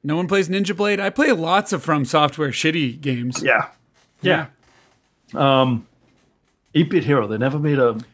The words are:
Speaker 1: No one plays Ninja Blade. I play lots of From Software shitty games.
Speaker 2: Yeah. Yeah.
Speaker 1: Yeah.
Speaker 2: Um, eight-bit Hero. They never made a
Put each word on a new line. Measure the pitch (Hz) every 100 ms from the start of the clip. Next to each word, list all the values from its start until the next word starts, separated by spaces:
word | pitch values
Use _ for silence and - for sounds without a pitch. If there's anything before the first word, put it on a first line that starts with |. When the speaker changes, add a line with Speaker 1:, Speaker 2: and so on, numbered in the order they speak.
Speaker 1:
No | 147 156
one | 180
plays | 196 170
Ninja | 190 190 185
Blade. | 208 202
I | 196
play | 196 302
lots | 208 160 190 208
of | 175
From | 143 151 127
Software | 156 147 143 147
shitty | 120 160 165 139 117
games. | 143 123 120 127
Speaker 2:
Yeah. | 131 113 - _ _ _ _ _
Yeah. | 180 165 147 _ _ _ _ _ _ _ _
Speaker 1:
Yeah. | - 139 135
Speaker 2:
Um, | 131 117 - _ _ _ _ _ _ _ _
eight-bit | 151 170 180
Hero. | 117 143 104
They | 107
never | 131 147
made | 151 143
a | 120 110 -